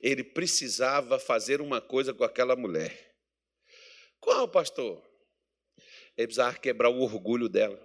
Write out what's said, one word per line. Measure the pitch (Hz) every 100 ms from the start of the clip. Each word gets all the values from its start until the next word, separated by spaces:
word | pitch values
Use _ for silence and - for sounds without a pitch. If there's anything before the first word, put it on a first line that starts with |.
Ele | 123 135
precisava | 123 - 175 - 247 - 127 139 123 131
fazer | - 120 113 139
uma | 147 123
coisa | - 131 135
com | 131
aquela | 120 - 127 127
mulher. | 117 80 80 - - _ _ _ _ _ _ - - - - _
Qual, | - 480 247
pastor? | 185 160 - 120 87 _ _ _ _ _ _ _ _ - - - -
Ele | 117
precisava | 120 123 123
quebrar | 135 113 120
o | 127
orgulho | 127 107 92 120 117
dela. | 98 107 98